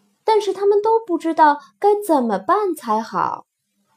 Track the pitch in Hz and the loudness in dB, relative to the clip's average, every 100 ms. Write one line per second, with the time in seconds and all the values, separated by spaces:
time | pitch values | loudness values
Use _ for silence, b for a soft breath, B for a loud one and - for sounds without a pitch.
0 | _ _ - 440 403 381 403 415 440 453 | _ _ -2 0 0 -2 0 2 2 0
1 | 453 320 330 320 302 285 B B 403 415 | 0 -4 -2 2 4 2 B B 0 0
2 | 415 294 233 190 208 381 403 320 233 214 | 0 0 0 -4 -2 -2 -2 -4 -4 -4
3 | 220 185 - - - _ _ _ _ | -4 -6 -6 -6 -14 _ _ _ _